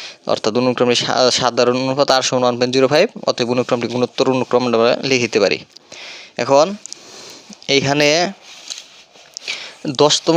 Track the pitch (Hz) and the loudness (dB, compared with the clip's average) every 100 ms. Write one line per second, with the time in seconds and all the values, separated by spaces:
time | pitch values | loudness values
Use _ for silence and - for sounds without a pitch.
0 | - - - - 110 110 127 120 123 120 | -18 -12 -4 -2 -2 0 0 2 2 2
1 | - 123 127 - 127 120 120 127 131 135 | 0 2 2 2 0 0 0 0 -2 0
2 | 143 131 127 131 123 120 123 131 131 151 | 0 0 0 0 0 -2 -2 2 2 4
3 | 220 - - 123 120 123 120 120 117 120 | 0 -2 -4 -2 -2 -2 -2 -2 -2 -2
4 | 123 - 131 127 120 123 123 117 117 - | -2 0 0 0 0 0 2 2 2 0
5 | 135 131 120 110 92 67 - - - - | 0 0 0 2 2 0 -6 -20 -20 -20
6 | - - - - 123 139 170 208 - - | -18 -20 -14 -8 2 4 2 -2 -14 -20
7 | - - - - - - - 139 131 143 | -20 -20 -20 -20 -20 -14 -2 0 2 2
8 | 147 156 180 196 - - - - - - | 2 2 0 -6 -18 -20 -18 -18 -20 -20
9 | - - - - - - - - 160 135 | -20 -20 -20 -16 -12 -12 -14 -12 -6 2
10 | 147 - - | 2 2 2